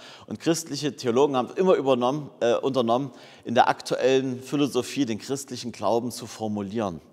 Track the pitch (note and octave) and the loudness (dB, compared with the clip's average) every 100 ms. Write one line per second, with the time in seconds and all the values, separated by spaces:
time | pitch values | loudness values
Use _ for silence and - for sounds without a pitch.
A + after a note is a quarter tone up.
0 | - - - A2 D#3+ E3 - C#3 C#3+ - | -16 -18 -14 -4 0 0 -2 -6 -6 -4
1 | B2 A#2+ C#3+ C3 A#2+ - F#3 D3+ C3+ B2 | 0 4 4 2 -2 0 4 4 4 4
2 | B2 D3 C#3 - A#2 A2+ C#3+ C3 A#2 B2 | 2 0 -6 -2 2 2 2 0 2 0
3 | C#3 - - - A#2+ A#2 - C3+ - - | -2 -10 -20 -14 -2 4 4 2 -2 0
4 | B2+ C3+ C3+ B2+ C3 D3 C#3 B2 A#2+ C3+ | 4 4 2 -6 -4 0 0 0 -2 -2
5 | B2 G#2 - C3+ - B2 A#2+ - G2+ A#2 | -2 -2 -4 -6 -6 -10 -10 -4 0 0
6 | A#2+ - A2+ - A2 G#2 G2 A2+ G2+ D#2 | -2 -8 -12 -8 -4 -4 -4 -4 -4 -6
7 | - | -14